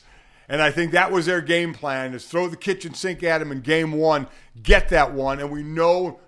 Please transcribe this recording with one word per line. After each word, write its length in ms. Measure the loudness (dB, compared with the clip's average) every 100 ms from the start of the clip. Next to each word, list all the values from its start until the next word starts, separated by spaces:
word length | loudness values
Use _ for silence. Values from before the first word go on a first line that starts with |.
| _ -20 _ _ -6
And 140 | 0
I 80 | 2
think 220 | 2 0
that 200 | 2 2
was 140 | 2 0
their 120 | 0
game 340 | 0 0 -2
plan, 400 | -6 -6 -6 -6
is 120 | -10 -6
throw 240 | -4 -4
the 80 | -4
kitchen 360 | -6 -6 -8
sink 300 | -8 -8 -4
at 160 | 0 0
'em 140 | -2
in 80 | -6
game 320 | 0 0 0
one, 340 | 0 2 2 -2 -12 -20 -2
get 280 | 4 4 6
that 240 | 4 2
one, 260 | 0 -4 -4
and 100 | -6
we 140 | -8
know 560 | -6 0 2 2 0 -8